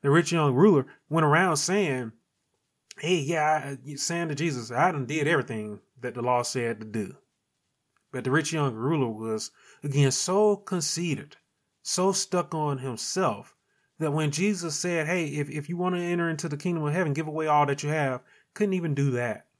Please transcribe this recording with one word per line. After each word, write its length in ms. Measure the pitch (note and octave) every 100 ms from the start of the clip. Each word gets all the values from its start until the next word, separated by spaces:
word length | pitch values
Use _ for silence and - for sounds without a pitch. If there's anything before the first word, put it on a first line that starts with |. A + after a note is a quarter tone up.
The 80 | C#3+
rich 220 | D#3 E3
young 240 | E3 D3 B2+
ruler 320 | G#3 D#3 C3 - _
went 180 | D#3+ D#3
around 300 | D#3 F3 D3+
saying, 540 | - G3 F3+ B2+ A2+ - _ _ _ _ _ _ _ -
"Hey, 220 | D#3 F3+
yeah, 560 | C#3 E3 D3+ D#3 C#3 C3+ C3
I, 80 | C#3+
saying 340 | - E3+ E3
to 60 | C#3
Jesus, 360 | E3 B2+ A2+
'I 200 | B2 F3
done 120 | D3+ B2
did 220 | D#3 D3
everything 520 | E3 A#2+ A2+ G#2+ G2+ _ _
that 160 | A#2+ A#2+
the 80 |
law 180 | B2 B2
said 380 | A#2+ C3 A#2 A2
to 60 | A2
do.'" 280 | A2 G2 - _ _ _ _ _ _ _ _ _
But 120 | C3
the 80 | B2
rich 200 | D3 D3+
young 220 | D#3+ C#3
ruler 340 | A2 B2+ E3 B2
was, 440 | G#2+ A2 A2 - _ - -
again, 280 | D3 C#3 C#3
so 460 | - - F#3+ G#3+ G3+
conceited, 800 | - F3+ D3+ D#3+ F3 C3+ - - _ _ _ _
so 300 | - - F#3
stuck 420 | F#3+ - F3+ F3
on 260 | D#3+ D3+ C3+
himself, 760 | C3 A2+ - - E3+ G#2 - _ _ _ _ _
that 120 | D#3
when 200 | D3+ D3+
Jesus 440 | D3 G3+ F#3+ E3+ D3
said, 320 | F3+ E3+ D#3
"Hey, 200 | F3+ D#3
if, 220 | D3 D3
if 200 | D3+ D3
you 80 | F3
want 180 | F3+ F3+
to 60 |
enter 280 | F3 F3 E3+
into 200 | D#3+ E3
the 80 | D3
kingdom 260 | F3+ E3+
of 100 | D3
heaven, 200 | D#3+ D#3+
give 140 | C#3+ D#3
away 200 | D#3 D#3
all 180 | D3 C#3+
that 160 | C#3
you 60 | D3
have," 320 | D#3 C#3 B2+ _ _ _
couldn't 200 | - G#3
even 220 | F#3 E3+ C#3
do 160 | C#3
that. 340 | B2 A#2+ G#2 _